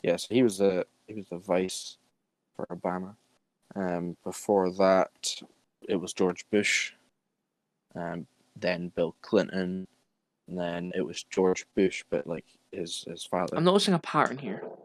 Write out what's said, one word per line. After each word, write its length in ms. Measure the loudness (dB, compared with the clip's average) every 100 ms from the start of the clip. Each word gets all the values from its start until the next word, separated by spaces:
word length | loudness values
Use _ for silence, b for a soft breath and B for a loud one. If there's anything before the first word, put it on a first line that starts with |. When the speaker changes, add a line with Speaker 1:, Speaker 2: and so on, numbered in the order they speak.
Speaker 1:
Yeah, 120 | 0 0
so 120 | 2
he 120 | 4
was 140 | 4 6
the, 260 | 4 2 -2 _ -14
he 80 | -14
was 120 | -10
the 100 | -10
vice 600 | 0 2 2 -4 -12 -16 _ _ _ _ _ -12
for 100 | -10
Obama. 480 | -6 -4 -4 -6 -14 _ _ _ _ _ -6
Um, 400 | -4 -2 -4 -8
before 480 | -10 -8 2 4 4
that, 640 | 4 6 6 4 -2 -8 -8 -12 _ _ _ -4
it 80 | -2
was 160 | -2
George 320 | 0 0 0 0
Bush. 440 | 0 2 0 -2 -8 _ _ _ _ _ _ _ _ _ -10
Um, 300 | -8 -8 -10 _ _ -4
then 340 | -2 -2 -4 -2
Bill 200 | -2 -4
Clinton. 680 | 0 2 2 -2 -4 -4 -10 _ _ _ _ _ -12
And 100 | -6
then 340 | -4 -4 -6 -4
it 60 |
was 220 | -4 -6
George 420 | -6 2 2 2 -2 2
Bush, 280 | 2 0 -4
but, 160 | -4 -4
like, 200 | -8 -10 _ _
his, 320 | -10 -8 -8 -10
his 160 | -12 -6
father. 300 | -2 -2 2
Speaker 2:
I'm 60 | 4
noticing 280 | 4 4
a 60 | 2
pattern 380 | 2 2 2 0
here. 260 | -6 -8 -10 -14